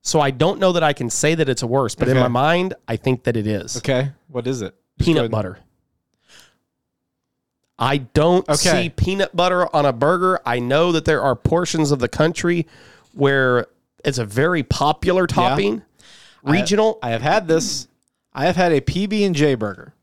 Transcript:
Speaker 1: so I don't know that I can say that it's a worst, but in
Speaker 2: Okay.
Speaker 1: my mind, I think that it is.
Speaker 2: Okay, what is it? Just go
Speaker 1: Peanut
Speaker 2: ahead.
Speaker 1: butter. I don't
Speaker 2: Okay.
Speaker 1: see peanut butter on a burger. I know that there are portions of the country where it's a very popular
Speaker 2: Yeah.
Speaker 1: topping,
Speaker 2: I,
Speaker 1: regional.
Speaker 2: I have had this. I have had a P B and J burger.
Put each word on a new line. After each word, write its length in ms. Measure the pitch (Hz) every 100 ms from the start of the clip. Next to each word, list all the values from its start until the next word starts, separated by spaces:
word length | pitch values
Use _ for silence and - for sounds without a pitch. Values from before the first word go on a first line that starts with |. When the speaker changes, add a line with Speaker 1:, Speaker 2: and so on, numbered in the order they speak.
Speaker 1:
so 180 | - 160
I 100 | 139
don't 280 | 127 165 214
know 120 | 190
that 100 | 175
I 80 | 156
can 180 | 143 120
say 240 | - 151
that 140 | 160 139
it's 140 | 123
a 40 | 117
worst, 320 | 131 123 -
but 100 | 123
in 80 | 131
Speaker 2:
Okay. 60 |
Speaker 1:
my 60 | 123
mind, 460 | 120 147 175 185 - -
I 80 | 113
think 280 | 135 123
that 120 | - 113
it 100 | 107
is. 280 | 104 - 127
Speaker 2:
Okay, 320 | - 127 139 - _
what 180 | 127 120
is 160 | 131
it? 120 | 98 _ _ _
Just 0 |
go 60 |
Speaker 1:
Peanut 160 | 170 156
Speaker 2:
ahead. 80 | 117
Speaker 1:
butter. 260 | 110 95 92 _ _ _ _ _ _ _ - _ _ _ _ _ _ _ _ _ _ _ _ _ -
I 200 | 117 143
don't 500 | 123 151 160 180 180
Speaker 2:
Okay. 360 | 147 180 147
Speaker 1:
see 40 | 113
peanut 460 | - - 196 190 170
butter 380 | 180 180 175
on 100 | 156 143
a 60 |
burger. 480 | 117 143 175 185 185 -
I 120 | 123
know 320 | 120 143 175
that 120 | 165
there 160 | 156 147
are 160 | 131 117
portions 540 | - 165 175 165 147
of 80 | 143
the 100 | 120
country 580 | - 156 165 175 170 156 - - - _
where 540 | - 139 139 127 123 - _ _ _
it's 140 | - 123
a 60 |
very 380 | 107 107 160 175
popular 600 | - - 143 156 180 185
Speaker 2:
Yeah. 120 | 175
Speaker 1:
topping, 480 | - 180 139 202 220 - _ - - - _
Speaker 2:
I, 80 | 139
Speaker 1:
regional. 460 | 165 - 202 220 214
Speaker 2:
I 80 | 123
have 120 | 117
had 240 | 139 208 170
this. 400 | 160 110 131 - _ _ _ _
I 140 | 135 160
have 100 | 180
had 160 | 175
a 80 | 147
P 260 | - 180 202
B 180 | 214
and 100 | 202 151
J 180 | 147 127
burger. 380 | 104 92 - _